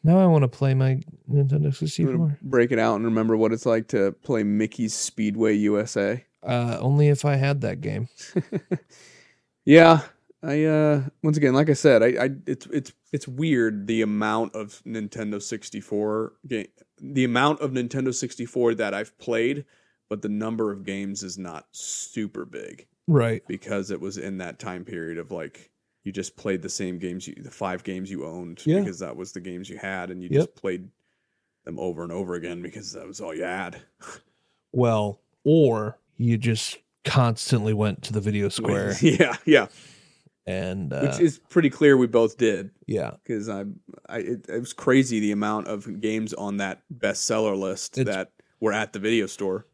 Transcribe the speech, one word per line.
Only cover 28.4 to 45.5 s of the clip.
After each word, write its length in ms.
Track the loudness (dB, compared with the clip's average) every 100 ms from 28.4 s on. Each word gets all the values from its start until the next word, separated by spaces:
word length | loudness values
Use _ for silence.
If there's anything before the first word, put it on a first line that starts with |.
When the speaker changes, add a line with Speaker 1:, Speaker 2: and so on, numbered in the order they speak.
| -14 -6 0
Speaker 1:
Yeah. 140 | 0
Speaker 2:
because 180 | 0 -8
that 160 | -12 -12
was 140 | -12
the 100 | -12
games 300 | -12 -12 -14
you 80 | -12
had, 320 | -10 -8 -10
and 100 | -10
you 40 | -2
Speaker 1:
Yep. 80 | 0
Speaker 2:
just 140 | 0 _
played 320 | -8 -8 -10 _ _ _ _ _ _ _
them 140 | -14 -8
over 240 | -8 -8
and 80 | -8
over 240 | -8 -6
again 280 | -8 -8 -10
because 300 | -12 -14 -16
that 120 | -16 -18
was 140 | -14
all 120 | -12
you 120 | -8
had. 360 | -8 -6 -8 -12 _ _
<laughs> 200 | -20 -20 _ _ _ _ _
Speaker 1:
Well, 480 | 0 2 2 -2 -8 _ _
or 540 | 4 6 6 2 -4 -8 _ -2
you 200 | 0 2
just 420 | 0 -2 -4 -10 _ _
constantly 720 | 0 2 2 0 0 0 0
went 280 | 0 0 -2
to 100 | -6
the 80 | -4
video 280 | -2 -2 -2
square. 460 | -2 -2 0 -2 2
Speaker 2:
<laughs> 40 |
Yeah, 340 | 2 4 2 2
yeah. 220 | 6 6 6 -8 -20 -20 _ _ _ _
Speaker 1:
And, 480 | -8 -6 -6 -6 -6
uh, 140 | -2 -2
Speaker 2:
Which 140 | 2
is 180 | 2 0 _
pretty 200 | 2 2
clear 260 | 6 6 8
we 120 | 6
both 280 | 4 2 2
did. 340 | 0 0 -8 _ -6
Speaker 1:
Yeah. 260 | -4 -4 -10
Speaker 2:
'Cause 240 | -8 -6 -6
I, 160 | -8 -8 -12 -20 -20 -12
I, 100 | -8
it, 280 | -6 -8 -6
it 100 | -8
was 140 | -8
crazy 480 | -4 4 4 4 0
the 100 | 0
amount 380 | 0 -2